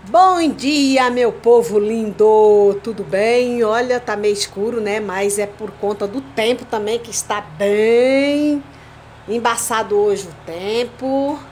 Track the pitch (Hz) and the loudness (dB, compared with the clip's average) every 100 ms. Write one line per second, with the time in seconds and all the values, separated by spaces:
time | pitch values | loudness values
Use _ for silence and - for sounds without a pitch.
0 | 190 320 370 359 320 180 254 302 269 262 | 0 4 4 4 0 -2 -2 2 2 2
1 | 247 247 240 - 233 240 233 208 208 226 | 2 0 -2 0 4 4 4 0 0 -2
2 | 214 196 214 214 214 208 202 202 226 196 | -4 2 4 6 6 6 4 2 -6 -10
3 | 165 190 220 247 247 240 220 226 247 247 | -4 0 2 2 0 0 0 0 -2 -4
4 | 240 208 208 202 - 196 220 233 208 214 | -4 -2 -2 -2 -6 -6 -4 -4 -4 -4
5 | 208 185 202 202 202 - 214 - 202 208 | -6 -4 -2 -2 -6 -8 -14 -6 -6 -4
6 | 202 247 269 - 220 254 - 220 208 233 | -6 -8 -8 -4 -2 -2 -4 -6 -4 -6
7 | 233 202 - 208 208 156 202 208 220 233 | -6 -10 -6 -8 -8 -4 0 2 2 4
8 | 254 269 285 294 294 294 - - - - | 4 2 2 0 0 -2 -6 -20 -20 -20
9 | - - - 233 233 233 - 226 202 208 | -20 -20 -8 -4 -2 -4 -4 -4 0 0
10 | 208 190 175 151 - 165 196 226 240 240 | 0 -2 -6 -16 -14 -10 -4 -4 -4 -6
11 | 262 269 277 294 - | -4 -2 -2 -6 -12